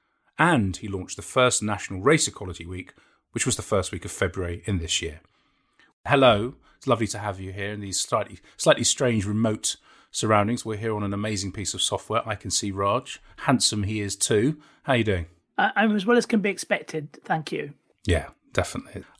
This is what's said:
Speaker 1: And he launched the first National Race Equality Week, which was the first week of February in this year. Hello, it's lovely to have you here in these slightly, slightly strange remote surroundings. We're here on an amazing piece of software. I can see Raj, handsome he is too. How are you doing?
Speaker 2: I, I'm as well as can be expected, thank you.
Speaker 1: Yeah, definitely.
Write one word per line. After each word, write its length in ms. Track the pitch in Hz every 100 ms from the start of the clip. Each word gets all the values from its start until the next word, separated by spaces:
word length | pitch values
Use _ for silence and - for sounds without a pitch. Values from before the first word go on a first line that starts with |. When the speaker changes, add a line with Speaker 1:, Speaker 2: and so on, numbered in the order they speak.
| _ _ _ -
Speaker 1:
And 380 | 160 156 98 90
he 100 | 104
launched 300 | 95 87 -
the 60 |
first 420 | - - 127 -
National 360 | 104 101 - 95
Race 280 | 107 156 -
Equality 360 | - 95 87
Week, 300 | 85 92 - - _ _ _
which 120 | 117
was 120 | - 113
the 60 |
first 280 | - 101 90
week 140 | 87
of 80 | -
February 500 | - 92 95 87 87 -
in 120 | 95
this 240 | 82 -
year. 200 | 85 76 _ _ _ _ _ _ _ _ -
Hello, 480 | 143 131 104 117 - _ _
it's 100 | -
lovely 220 | 117 113
to 100 | 104
have 220 | 104 95
you 100 | 95
here 220 | 95 101
in 80 | 107
these 180 | 101 92
slightly, 400 | - 117 101 - - -
slightly 280 | 165 143
strange 420 | 113 - 127 113 98
remote 500 | 107 113 107 - - _ - _
surroundings. 520 | - 110 107 101 120
We're 120 | 113 107
here 180 | 113
on 80 | 107
an 100 | 101
amazing 380 | 101 107 104 98
piece 240 | 98 98
of 80 | -
software. 440 | - 101 - 110 113
I 100 | 104
can 160 | 101
see 180 | - 104
Raj, 500 | 95 98 117 - - - -
handsome 440 | - 123 - 107
he 180 | 101 107
is 140 | 101
too. 440 | - - 107 123 160 - _
How 80 | -
are 60 | 127
you 60 |
doing? 220 | 107 92 80 _ _ -
Speaker 2:
I, 140 | 202 -
I'm 180 | 220
as 120 | 214 190
well 100 | 240
as 80 |
can 160 | - 220
be 80 | 202
expected, 640 | 185 - 190 - 160 147 -
thank 280 | - 165 147
you. 220 | - 143 - _ _ -
Speaker 1:
Yeah, 220 | 82 - - _
definitely. 500 | - - - - 95 -